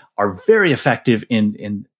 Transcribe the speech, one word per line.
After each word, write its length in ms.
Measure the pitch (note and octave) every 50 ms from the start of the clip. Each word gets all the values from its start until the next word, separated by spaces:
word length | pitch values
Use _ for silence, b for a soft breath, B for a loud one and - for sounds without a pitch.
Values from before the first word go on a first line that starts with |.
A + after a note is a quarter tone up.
| B B _
are 240 | - G2+ G2+ F#2 F#2+ -
very 280 | - A3 A3 G3 E3+
effective 500 | C3+ - - C#3+ A#2+ - - B2+ A#2 G#2+ A2+ -
in, 240 | A#2+ A2 G#2+ G#2 G#2
in 320 | - - G2+ G#2 G2+ - - _